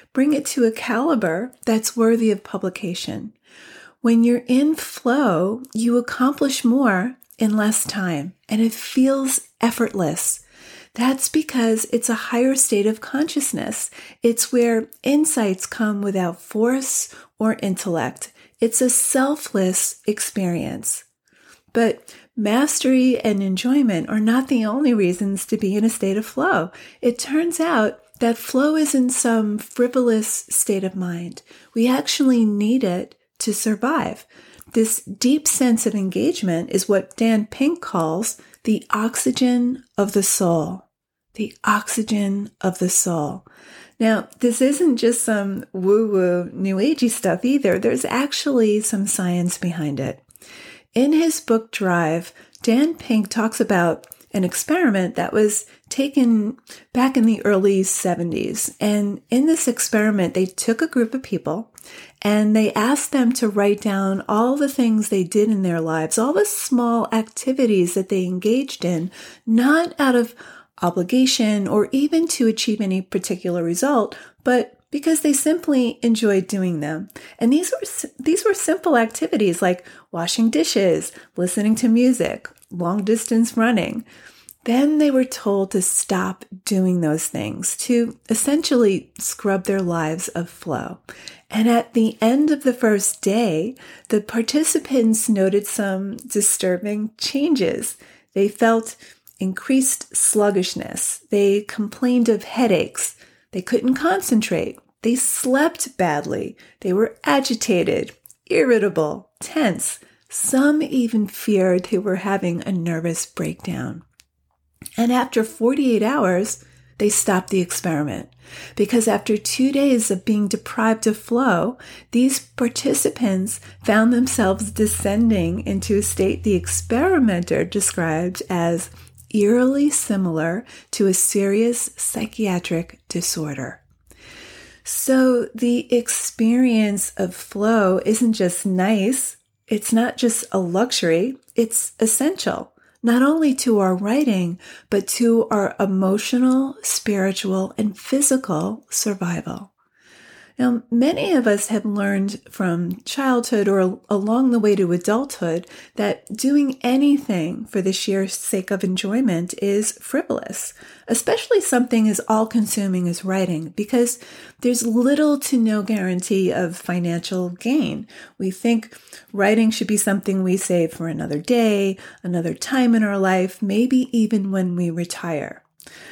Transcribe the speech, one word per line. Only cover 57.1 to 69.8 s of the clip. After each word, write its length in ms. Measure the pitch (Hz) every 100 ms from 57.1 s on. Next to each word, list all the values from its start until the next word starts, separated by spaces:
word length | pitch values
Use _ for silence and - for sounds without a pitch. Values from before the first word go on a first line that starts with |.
| 262
in 80 |
the 200 | 226 214
early 380 | 202 196 196 190
seventies. 920 | 190 - 185 170 170 - - 214 - -
And 420 | 208 208 202 202 -
in 160 | 247 302
this 220 | 330 -
experiment, 640 | 240 - 214 214 208 175
they 100 | 185
took 380 | 185 - - 226
a 60 | 320
group 260 | 254 226
of 80 | 262
people 500 | - 185 - - 226 - - - - _
and 340 | 208 214 214
they 180 | 220 214
asked 380 | 214 226 285 -
them 200 | 277 240
to 140 | 240 220
write 320 | 202 202 202
down 440 | 208 196 196 196 -
all 280 | 208 240 285
the 120 | 277
things 400 | 269 233 220 208
they 160 | 196
did 240 | 180 214 214
in 140 | 208
their 180 | 185 165
lives, 380 | 160 160 160 -
all 140 | 254
the 120 | 370
small 640 | 415 - - 247 240 233 -
activities 800 | 220 220 - 262 269 240 196 175
that 140 | 196 190
they 160 | 196
engaged 600 | 180 180 208 254 277 -
in, 260 | - 170 180 - - - -
not 480 | 226 262 320